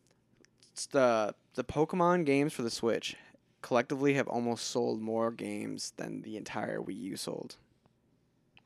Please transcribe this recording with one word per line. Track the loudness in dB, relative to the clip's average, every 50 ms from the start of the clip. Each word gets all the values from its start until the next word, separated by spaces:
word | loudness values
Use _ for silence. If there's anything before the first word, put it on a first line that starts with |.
| _ _ _ _ _ _ _ _ -20 _ _ _ -20 _ _
s-, | -12 -8
the, | 0 4 4 6 6 6 4 2 0 -2 -6 _ _ _
the | -6 -6
Pokemon | -2 0 0 2 2 2 4 4 4 4 4 4
games | 4 4 4 4 2 0
for | -2 -2
the | -2
Switch | -2 0 0 2 2 0 -2 -6 -8 -10 -16 -20 -20 _ _ _ _ _ -4
collectively | 2 2 2 2 2 0 2 4 4 4
have | 4 2 0
almost | 0 0 0 0 -2 -2 -4 -2
sold | 0 0 0 0 0 -2
more | -2 -2 0 0 0 0 0
games | -4 -6 -6 -6 -6 -6 -6 -6 -8 -8 -10 -10
than | -10 -8 -8 -8 -10 -10
the | -10 -10
entire | -10 -10 -8 -6 -6 -4 -4 -4 -6
Wii | -6 -6 -8 -8
U | -8 -8 -8
sold. | -6 -6 -6 -8 -8 -10 -12 -14 -18 _ _ _ _ _ _ _ _ _ _ _ _ _ _ _ _ _ _ _ -20 _